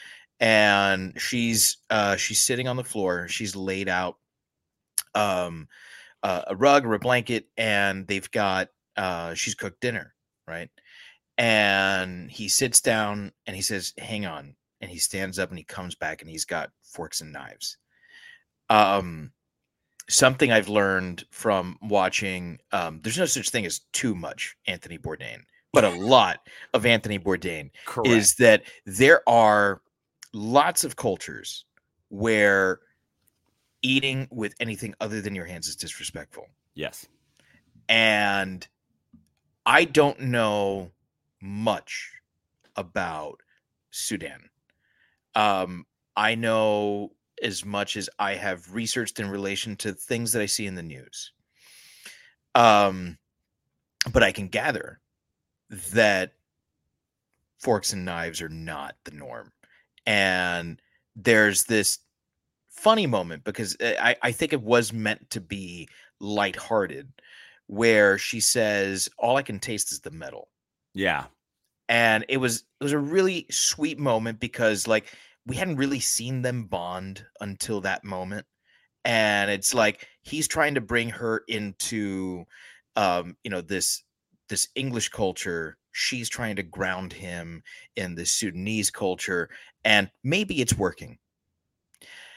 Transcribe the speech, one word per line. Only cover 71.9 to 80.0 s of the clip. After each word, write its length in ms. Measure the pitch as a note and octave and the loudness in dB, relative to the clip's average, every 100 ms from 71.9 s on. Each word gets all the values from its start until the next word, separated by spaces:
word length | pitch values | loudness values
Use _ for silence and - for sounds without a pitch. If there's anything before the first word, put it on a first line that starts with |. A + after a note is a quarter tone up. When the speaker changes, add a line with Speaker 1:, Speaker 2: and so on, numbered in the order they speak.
| A#2 A2+ A2 - | 4 4 2 0
Speaker 1:
it 80 | C3+ | 0
was, 260 | B2+ A2+ - - | 0 -2 -8 -6
it 40 | |
was 100 | C#3+ | -2
a 40 | D3 | -2
really 460 | C#3+ F#3 F#3+ F3+ - | 0 2 2 0 -6
sweet 480 | - - - D3+ D3 | -2 -2 -2 -4 -2
moment 400 | C#3+ A2+ A2+ A2 | 0 0 -2 -6
because, 480 | A#2+ - A2+ G#2 - | -8 0 0 2 2
like, 260 | G#2+ - - - _ A#2+ | 0 0 -18 -20 _ -10
we 100 | B2 | -6
hadn't 200 | F#3 C#3+ | -4 -2
really 220 | C3+ C3+ | -2 -2
seen 420 | - - A#2+ C3 | -2 -4 -4 -4
them 240 | B2 B2 G2+ | -4 -4 -6
bond 600 | F#2 F2 F#2 F#2+ F#2+ - - | -6 -6 -8 -10 -14 -18 -14
until 380 | G#2 F#2+ - G#2+ | -12 -8 -6 -4
that 220 | F#2+ F#2+ | -4 -4
moment. 420 | G2+ F#2 F#2 G#2 - _ _ _ _ _ A#2+ | -6 -10 -8 -10 -14 _ _ _ _ _ -2
And 460 | A2+ G#2+ G2+ G2+ | 2 2 2 0
it's 220 | G2+ - | 0 0
like, 340 | B2+ G#2+ G#2+ | 2 2 0